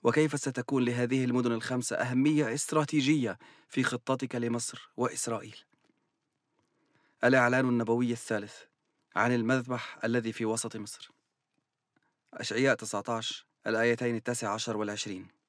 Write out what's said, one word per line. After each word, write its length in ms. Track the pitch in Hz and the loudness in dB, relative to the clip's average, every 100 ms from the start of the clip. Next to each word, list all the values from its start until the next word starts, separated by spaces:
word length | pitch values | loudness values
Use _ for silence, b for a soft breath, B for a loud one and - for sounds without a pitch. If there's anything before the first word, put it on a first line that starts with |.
وكيف 380 | - 120 151 143 | 2 4 4 2
ستكون 440 | 139 127 117 135 | -2 -4 0 0
لهذه 400 | 123 123 120 131 | 2 2 2 2
المدن 280 | 123 123 120 | 2 2 2
الخمسة 440 | 117 - 127 120 - | 0 -2 -4 -2 -2
أهمية 580 | 123 127 147 151 127 | 0 2 4 4 2
استراتيجية 840 | 135 - 156 147 151 135 156 117 90 b b b | -2 0 0 2 2 4 2 2 -4 b b b
في 140 | - | -2
خطتك 520 | 123 120 - 131 131 | 0 -2 -2 -4 -2
لمصر 560 | 123 117 117 - - - - | -2 -2 -2 -4 -10 -14 -4
وإسرائيل. 600 | 120 - - 110 92 - - _ _ _ _ _ _ _ _ _ _ _ _ _ _ _ | -2 -2 -4 -4 -8 -16 -20 _ _ _ _ _ _ _ _ _ _ _ _ _ _ _
الإعلان 440 | 123 131 120 127 131 | 4 6 6 4 2
النبوي 440 | 120 113 120 123 | 2 2 2 0
الثالث 420 | 117 - 107 104 - - _ _ _ _ - | -2 -4 -4 -4 -12 -20 _ _ _ _ 0
عن 180 | 117 | 2
المذبح 640 | 123 113 131 123 120 - - | 2 2 0 -2 -6 -8 -6
الذي 280 | 113 120 113 | -2 0 0
في 120 | 110 | -2
وسط 320 | 110 113 117 110 | -2 -2 -4 -8
مصر. 340 | 104 - - _ _ _ _ _ _ _ _ _ _ _ _ | -12 -14 -18 _ _ _ _ _ _ _ _ _ _ _ _
أشعياء 400 | - 123 110 135 | -12 -6 0 2
تسعتاش، 720 | 120 107 104 101 113 110 - - _ 107 | 0 -2 -6 -4 -4 -4 -10 -14 _ -4
الآيتين 500 | 113 117 117 123 113 | 0 2 2 0 -2
التاسع 360 | 117 120 107 | -2 -4 -2
عشر 240 | 107 - 107 | -4 -4 -4
والعشرين. 520 | 104 104 107 92 92 _ | -4 -6 -8 -10 -12 _